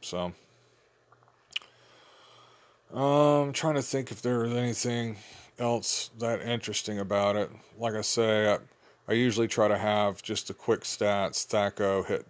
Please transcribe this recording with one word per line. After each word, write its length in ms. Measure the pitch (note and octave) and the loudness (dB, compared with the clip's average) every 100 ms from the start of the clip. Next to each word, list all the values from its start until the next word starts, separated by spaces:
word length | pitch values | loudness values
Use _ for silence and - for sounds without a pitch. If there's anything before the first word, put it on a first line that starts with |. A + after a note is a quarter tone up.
So, 320 | - F2+ F2+ E2+ _ _ _ _ _ _ _ _ _ _ _ - - _ _ - - - - - - _ _ _ _ | -10 -6 -6 -8 _ _ _ _ _ _ _ _ _ _ _ -16 -16 _ _ -20 -20 -20 -20 -20 -20 _ _ _ _
um, 600 | - C#3 C#3+ D3 D3 C#3+ | -2 2 4 4 4 2
trying 220 | C3+ D#3+ | -2 0
to 80 | D3 | 0
think 280 | - C3+ C3 | -2 -4 -4
if 120 | G#2 | -6
there 180 | B2 B2 | -2 0
was 120 | A#2 | 0
anything 640 | A#2+ B2 A2 B2 A#2+ A#2 G#2 - - - - | -2 -2 -2 -2 -2 -4 -8 -16 -20 -20 -6
else 520 | A#2+ A#2 - - - A2+ | -2 -2 -2 -6 -6 -6
that 240 | A2+ A2+ | -4 -2
interesting 560 | A#2 A#2+ - - - G#2 | -2 -4 -4 -6 -4 -4
about 380 | G2 G2+ G2+ G#2 | 0 2 2 2
it. 140 | G2+ - - - | -2 -8 -20 -6
Like 160 | A#2 | -4
I 80 | A2 | -2
say, 500 | G2+ - A2+ G#2+ G#2+ | 0 2 4 4 4
I, 60 | G2+ - _ _ _ - | 2 -2 _ _ _ -2
I 60 | |
usually 340 | A2+ B2 G#2+ A2+ | 2 2 2 2
try 200 | - G#2+ | 4 4
to 100 | G2+ | 4
have 440 | G#2+ G#2 G#2 F#2+ | 2 2 2 -2
just 260 | - G#2 - | -6 -6 -8
the 60 | |
quick 280 | G2 - A2 | -4 0 0
stats, 640 | - - G#2 G2+ F#2+ - - | -2 -2 2 2 0 -4 -2
Thaco 600 | G#2+ G2+ - G2 G2 F2+ | 0 0 0 0 2 0
hit 200 | G2 - | -4 -6